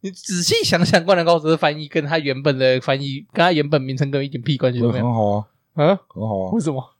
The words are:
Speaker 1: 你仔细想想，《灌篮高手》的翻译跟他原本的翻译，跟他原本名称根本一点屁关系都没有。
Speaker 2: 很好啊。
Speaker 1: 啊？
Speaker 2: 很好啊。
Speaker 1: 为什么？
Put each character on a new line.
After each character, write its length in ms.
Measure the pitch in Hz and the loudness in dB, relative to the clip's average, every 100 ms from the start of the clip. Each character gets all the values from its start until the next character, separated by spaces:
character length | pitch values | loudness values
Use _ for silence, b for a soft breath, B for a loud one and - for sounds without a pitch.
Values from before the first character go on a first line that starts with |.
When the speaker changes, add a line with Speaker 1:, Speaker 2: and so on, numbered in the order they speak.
Speaker 1:
你 80 | 190 | -12
仔 300 | 185 - 180 | -12 -8 -4
细 140 | 170 453 | 0 0
想 200 | 403 170 165 | 2 2 4
想， 180 | 185 | 2
《灌 140 | 170 185 | 4 2
篮 80 | 170 | 4
高 140 | 170 | 2
手》 100 | 156 | 2
的 80 | 160 | 2
翻 220 | 156 151 | 0 -2
译 80 | 147 | -4
跟 160 | 165 147 | -4 -2
他 120 | 165 | -2
原 240 | 139 131 | -2 -2
本 160 | 143 131 | 0 2
的 220 | 131 127 | 2 2
翻 200 | - 135 | 0 -2
译， 260 | 139 135 - | -2 -8 -8
跟 100 | - | 0
他 80 | 175 | 2
原 160 | 165 143 | 2 2
本 140 | 151 | 0
名 160 | 131 131 | 0 -4
称 120 | 139 | -2
根 100 | 139 | -2
本 60 | 139 | -4
一 40 | |
点 120 | 131 | -6
屁 140 | 127 135 | -4 0
关 160 | 131 | 0
系 80 | 123 | 0
都 120 | 120 | 0
没 80 | 101 | 0
有。 40 | |
Speaker 2:
很 100 | 120 | -2
好 180 | 113 104 | 0 0
啊。 160 | 104 104 _ _ | 0 -4 _ _
Speaker 1:
啊？ 260 | - 151 190 _ | 0 2 0 _
Speaker 2:
很 200 | - 110 | -8 -4
好 180 | 98 95 | -4 -2
啊。 60 | |
Speaker 1:
为 100 | 226 | -2
什 100 | 160 | -2
么？ 120 | 135 127 _ | -6 -10 _